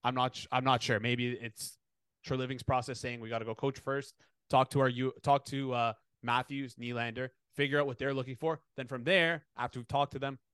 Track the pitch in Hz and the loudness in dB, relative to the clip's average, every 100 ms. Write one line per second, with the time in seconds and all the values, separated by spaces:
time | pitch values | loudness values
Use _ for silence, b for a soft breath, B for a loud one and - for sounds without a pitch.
0 | 127 127 127 - - 127 131 123 - 110 | 0 0 0 -2 -2 0 4 4 4 2
1 | 117 123 123 123 117 - - - _ _ | 2 0 0 -4 -10 -10 -14 -14 _ _
2 | _ _ - 131 127 127 - 127 120 120 | _ _ -6 -4 -4 -4 0 0 0 -6
3 | 123 120 113 113 113 110 139 135 - 139 | -6 -8 -4 -4 -4 -2 -2 -2 -4 -4
4 | 139 _ b _ _ 135 131 139 131 123 | -4 _ b _ _ 4 4 4 2 2
5 | 131 - 147 139 - 139 135 123 117 110 | -4 -2 2 2 2 -6 -2 0 0 -2
6 | _ _ 120 123 127 139 131 - 120 120 | _ _ 0 0 0 -6 -8 -8 -6 -4
7 | 117 113 127 _ _ - 143 143 143 123 | -4 -4 -8 _ _ -2 2 2 0 0
8 | 139 135 127 127 160 156 _ - 127 131 | -2 -2 -4 -4 -4 -4 _ -10 -8 -4
9 | 123 190 165 165 _ - 123 127 120 139 | 2 4 4 0 _ -6 -6 -6 -2 0
10 | 143 135 139 135 _ | 0 -2 -6 -8 _